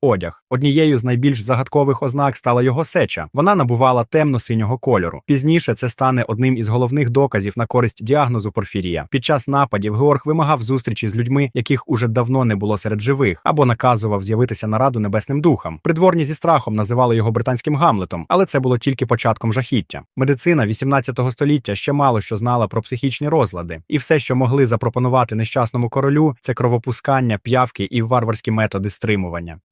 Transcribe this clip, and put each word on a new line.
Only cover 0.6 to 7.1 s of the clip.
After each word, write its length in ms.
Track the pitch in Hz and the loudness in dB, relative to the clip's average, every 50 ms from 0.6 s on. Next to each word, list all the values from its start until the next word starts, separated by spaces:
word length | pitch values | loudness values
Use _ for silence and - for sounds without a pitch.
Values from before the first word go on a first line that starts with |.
| 143 143 139 156 160 151 143 117 | 2 2 4 4 4 4 2 2
з 60 | 113 | 0
найбільш 360 | 127 123 120 131 143 135 113 | 0 0 2 2 0 0 0
загадкових 640 | 101 117 127 120 131 - - 147 139 139 131 - | 0 0 0 0 0 0 0 2 2 2 0 0
ознак 340 | 147 131 127 143 143 135 123 | -2 -4 0 0 0 0 0
стала 260 | - - 127 120 123 | -2 0 0 2 2
його 220 | 123 131 123 147 123 | 2 2 0 0 -2
сеча. 440 | - - 180 131 - - - 80 - - | -2 0 0 0 0 -2 -6 -10 -6 -2
Вона 200 | 131 156 202 208 | 0 2 4 4
набувала 500 | 180 135 120 123 117 131 127 127 123 117 | 4 2 2 2 4 4 4 4 2 2
темно-синього 720 | - - 156 151 147 131 113 - - 117 113 107 101 127 127 | 0 2 2 2 2 0 -2 -2 -2 -2 0 0 0 -2 -2
кольору. 440 | - 139 117 98 87 85 - - - | 0 2 2 2 2 0 -4 -6 -2
Пізніше 480 | - 143 131 135 156 165 170 - - 110 | 0 0 2 2 2 2 2 2 0 -2
це 140 | - - 120 | -2 -4 -4
стане 360 | - - 131 131 131 127 117 - | -2 0 0 2 2 0 0 -2
одним 280 | 110 110 127 131 127 | -2 0 0 0 0
із 120 | 117 110 107 | 0 0 0
головних 420 | 117 123 127 120 135 151 139 117 | 0 0 0 0 0 0 0 0